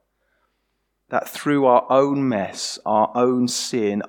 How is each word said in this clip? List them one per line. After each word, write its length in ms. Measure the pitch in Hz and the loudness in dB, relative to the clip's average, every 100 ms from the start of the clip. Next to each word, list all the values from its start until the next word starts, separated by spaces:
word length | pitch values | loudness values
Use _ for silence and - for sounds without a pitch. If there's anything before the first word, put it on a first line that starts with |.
| _ _ _ _ _ _ _ _ _ _ - | _ _ _ _ _ _ _ _ _ _ -6
That 200 | 127 - | -6 -6
through 360 | - 151 143 135 | -6 -2 2 4
our 200 | 123 - | 4 4
own 380 | 131 139 143 135 | 2 2 0 -2
mess, 520 | 107 90 - - - - | -2 -4 -8 -12 -8 0
our 260 | 107 107 120 | 2 2 2
own 320 | 123 127 123 | 2 2 0
sin, 560 | - - 123 104 101 | -2 -4 -2 -2 -2